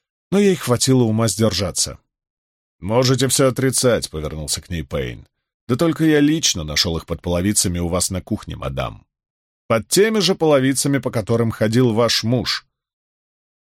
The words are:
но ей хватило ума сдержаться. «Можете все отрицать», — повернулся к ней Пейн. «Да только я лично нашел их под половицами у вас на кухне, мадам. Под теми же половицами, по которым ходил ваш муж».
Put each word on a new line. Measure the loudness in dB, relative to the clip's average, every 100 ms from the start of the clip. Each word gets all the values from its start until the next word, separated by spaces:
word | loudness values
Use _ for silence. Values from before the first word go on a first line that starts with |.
| _ _ _
но | 2
ей | 2 2
хватило | 0 0 4 4
ума | 2 2 0
сдержаться. | 2 0 0 -4 -4 -6 -8 _ _ _ _ _ _ _ _
«Можете | -2 0 2 2 0
все | 2 2
отрицать», — | 2 0 2 2 2 -2
повернулся | -8 -8 -8 -8 -8
к | -6
ней | -8
Пейн. | -6 -6 -6 -10 -20 _ _ _ -6
«Да | 0
только | 0 2 2
я | 4
лично | 2 2 -2 -2
нашел | -4 -2 -2 -4
их | -6
под | -6
половицами | -2 0 0 0 0 -2
у | -2
вас | -2 -2
на | -6
кухне, | -6 -6 -6 -10
мадам. | -8 -6 -8 -10 _ _ _ _ _ _ -2
Под | -2 0
теми | 2 2 2
же | 0 0
половицами, | 2 4 2 0 0 -2
по | -2
которым | -4 -2 0 -2
ходил | 0 0 4 2
ваш | 2 0 0
муж». | 0 -2 -2 -6 -10 _ _ _ _ _ _ _ _ _ _